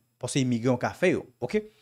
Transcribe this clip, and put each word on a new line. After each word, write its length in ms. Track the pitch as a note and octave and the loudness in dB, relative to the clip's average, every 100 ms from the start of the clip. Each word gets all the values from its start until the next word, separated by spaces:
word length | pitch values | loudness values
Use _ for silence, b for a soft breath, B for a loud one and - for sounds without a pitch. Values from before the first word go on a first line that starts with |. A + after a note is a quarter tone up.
| _ _ | _ _
Paske 220 | B2+ C#3+ | -4 0
imigran 320 | B2+ A#2 B2 A#2+ | 0 2 2 0
yo 60 | |
ka 120 | A2+ - | -2 0
fè 180 | F3+ | 2
yo, 120 | B2 - _ | 2 -4 _
oke, 240 | A#2 G#3+ G#3+ b | -4 -4 -4 b